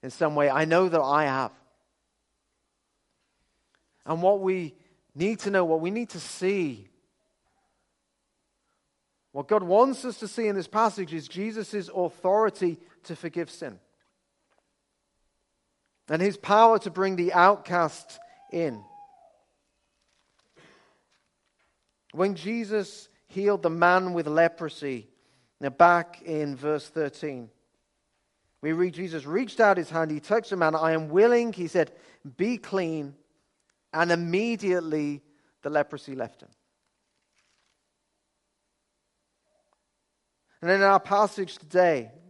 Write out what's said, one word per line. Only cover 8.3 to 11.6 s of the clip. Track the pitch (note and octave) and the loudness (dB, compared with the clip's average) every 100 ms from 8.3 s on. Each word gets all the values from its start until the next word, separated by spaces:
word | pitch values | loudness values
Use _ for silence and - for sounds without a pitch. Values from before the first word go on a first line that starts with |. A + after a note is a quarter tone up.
| _ _ _ _ _ _ _ _ _ _ | _ _ _ _ _ _ _ _ _ _
what | C#3 C#3+ | -12 0
God | G#3+ | 0
wants | F3+ G3 C4 C4 | 4 4 4 2
us | B3+ - | -8 -10
to | G#3+ | -10
see | - A3 | -4 -2
in | |
this | G3+ E3 | -2 -4
passage | G#3+ A3+ G3+ F3 | 0 0 -2 -8
is | D#3+ C#3 | -8 -10
Jesus' | F3 G#3+ A3 | -8 -8 -8